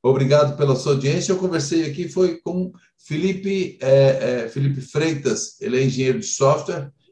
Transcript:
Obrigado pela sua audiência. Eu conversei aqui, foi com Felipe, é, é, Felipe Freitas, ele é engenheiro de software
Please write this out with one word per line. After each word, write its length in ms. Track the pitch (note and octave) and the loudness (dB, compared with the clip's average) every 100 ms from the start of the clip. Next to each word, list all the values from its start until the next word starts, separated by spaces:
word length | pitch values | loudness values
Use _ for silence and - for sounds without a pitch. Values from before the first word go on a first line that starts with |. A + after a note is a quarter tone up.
Obrigado 560 | B2 C3+ C3 D3 C#3+ - | 2 2 4 4 4 2
pela 200 | C#3+ B2+ | 0 2
sua 160 | D3+ | 2
audiência. 400 | C#3 C3+ E3+ F3+ | 0 0 -2 0
Eu 60 | F#3 | -2
conversei 520 | F#3 E3 C#3 E3 D#3 | 0 -2 -2 -2 -2
aqui, 180 | C#3 F3 | -6 -8
foi 320 | - F3+ E3 | 0 0 0
com 300 | - F3+ F3+ - _ _ | -6 -6 -6 -10 _ _
Felipe, 800 | - D3+ F#3 F#3+ G3 G3 F3+ - | -8 -2 -2 -2 -2 -2 -4 -4
é, 640 | B2+ C3+ C3+ C3+ B2 B2 | 4 6 6 2 -2 -2
é, 40 | A#2 | -4
Felipe 320 | - C#3 C3+ | -2 -2 -2
Freitas, 800 | A#2+ C3+ D#3+ D3 C3 G#2+ - - | -6 -2 -2 0 -2 -4 -6 -10
ele 160 | G#2 B2+ | -4 0
é 80 | |
engenheiro 360 | C3+ B2 C3 A2+ | 0 0 0 0
de 60 | - | -4
software 680 | - C#3 D3+ - E3+ C#3 _ _ | 0 2 2 -2 -8 -8 _ _